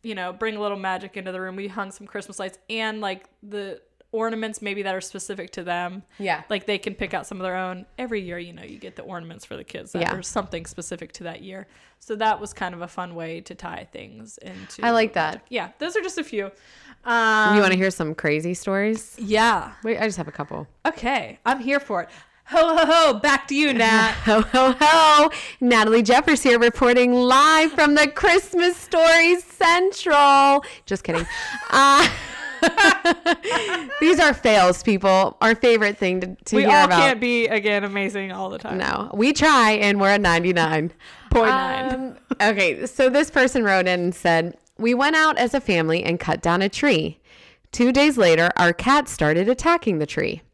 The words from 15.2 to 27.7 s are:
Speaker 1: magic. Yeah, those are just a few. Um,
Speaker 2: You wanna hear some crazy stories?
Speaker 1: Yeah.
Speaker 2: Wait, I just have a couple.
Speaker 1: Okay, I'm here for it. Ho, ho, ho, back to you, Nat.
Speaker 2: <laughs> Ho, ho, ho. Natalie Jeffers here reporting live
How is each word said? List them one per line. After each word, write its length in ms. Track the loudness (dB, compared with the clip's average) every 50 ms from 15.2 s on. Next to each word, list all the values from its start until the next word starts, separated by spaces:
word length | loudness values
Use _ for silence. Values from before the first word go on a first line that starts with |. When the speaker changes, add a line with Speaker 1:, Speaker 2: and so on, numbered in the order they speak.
| -4 -4 -6
Speaker 1:
magic. 100 | -10 _ _
Yeah, 200 | -10 -10 -10 -10 _ _
those 180 | -12 -8 -8
are 40 | -8
just 160 | -8 -6 -8
a 60 | -10 -10
few. 280 | -8 -8 -10 -10 -10 _ _ _ _ -20 -20 -20 -20 -20 _ _
Um, 500 | -2 -2 0 0 2 2 2 2 4 4
Speaker 2:
You 60 | 4
wanna 140 | 4 2 2
hear 160 | 0 0 -2
some 220 | -2 -4 -8 -8 -8
crazy 380 | -4 -2 -2 -2 -2 -4 -6 -8
stories? 600 | -8 -6 -6 -4 -2 -2 -4 -4 -6 -10 -16 -16 -14
Speaker 1:
Yeah. 520 | -6 -4 0 0 2 2 0 -2 -4 -10 -16 -10 -6
Speaker 2:
Wait, 140 | -6 -4 -4
I 60 | -4
just 120 | -6 -6
have 100 | -8 -12 -12
a 20 | -10
couple. 340 | -12 -12 -10 -10 -12 -12 -14 _ _ _
Speaker 1:
Okay, 540 | -8 -8 -4 -6 -4 -4 -4 -6 -8 -18 _ _
I'm 140 | -4 -4 -4
here 200 | -2 -2 -4 -4
for 220 | -4 -4 -6 -6 -6
it. 60 | -8 -16 -20 -20 _ _ _ _
Ho, 280 | -2 2 2 2 4 2
ho, 100 | 2 2
ho, 280 | 4 4 4 4 4 2 0
back 280 | 0 0 0 0 -2
to 80 | -4 -2
you, 160 | 0 0 0 2
Nat. 380 | 2 2 2 4 2 2 0
Speaker 2:
<laughs> 140 | -2 -2 0
Ho, 160 | 2 2 2
ho, 340 | 2 2 2 2 4 2 2
ho. 540 | 4 4 4 6 6 6 6 8 6 6 4 0 -6 -14 -16 -8 _
Natalie 420 | 0 2 4 4 4 4 4 4 4
Jeffers 400 | 4 2 4 4 2 0 2 4
here 160 | 2 4 4
reporting 540 | 4 2 2 2 2 4 4 4 4 4 2
live 580 | 2 2 4 4 6 6 6 6 4 4 2